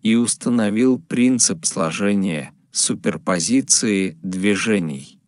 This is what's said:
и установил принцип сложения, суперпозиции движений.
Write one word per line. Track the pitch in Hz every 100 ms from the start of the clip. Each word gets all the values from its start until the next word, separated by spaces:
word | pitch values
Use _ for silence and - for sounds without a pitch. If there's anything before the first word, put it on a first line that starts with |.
и | 110 113
установил | 117 - 123 120 104 107 127 127
принцип | - 123 123 127 - 87
сложения, | - - 82 82 101 101 95 78 64 _ _
суперпозиции | - - 104 101 80 - 90 82 131 131 - 117 98 92 80
движений. | 92 92 98 98 113 104 82 69 67 _